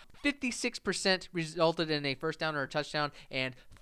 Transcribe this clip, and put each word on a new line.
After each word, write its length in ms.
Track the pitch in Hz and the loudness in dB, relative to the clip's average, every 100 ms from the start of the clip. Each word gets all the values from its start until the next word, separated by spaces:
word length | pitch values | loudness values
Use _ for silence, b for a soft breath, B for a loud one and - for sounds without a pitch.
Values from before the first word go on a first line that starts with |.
| B - | B -4
Fifty-six 560 | 285 285 247 - 240 - | -2 0 -4 -2 -4 -2
percent 500 | - 180 196 185 - | -2 0 2 2 0
resulted 580 | 175 160 165 165 165 160 | -4 -4 4 4 4 2
in 140 | 151 | 0
a 100 | 143 | 0
first 260 | 131 160 156 | -2 -2 -2
down 160 | 156 151 | -2 0
or 60 | |
a 60 | 131 | 0
touchdown, 440 | 151 143 151 147 B B | -2 0 0 -2 B B
and 240 | 135 131 - b - | -4 -4 -4 b -10